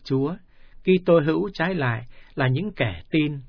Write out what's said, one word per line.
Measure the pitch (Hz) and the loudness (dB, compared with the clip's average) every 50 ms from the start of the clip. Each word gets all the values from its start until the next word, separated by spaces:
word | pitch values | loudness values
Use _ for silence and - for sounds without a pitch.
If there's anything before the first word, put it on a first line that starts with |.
| - | -4
Chúa. | - 135 135 135 151 180 - - - _ - - - - - | -2 0 0 0 -2 -4 -8 -12 -20 _ -20 -20 -20 -20 -4
Kitô | - 190 185 180 185 180 170 165 | 2 2 2 4 4 4 4 6
hữu | 143 160 156 165 196 202 - | 4 2 0 0 -2 -4 -4
trái | - 165 185 190 | -4 -2 -2 -2
lại | 165 135 123 113 113 123 - - - - - - | -2 -2 -2 -2 -4 -8 -12 -18 -20 -20 -12 -4
là | - 135 127 | 0 0 2
những | 127 143 196 214 | 2 0 -2 -4
kẻ | - - 131 107 87 80 - - | -2 -2 -2 -2 -2 -6 -8 -2
tin. | - 156 151 151 147 139 127 | 0 0 0 0 -2 -8 -12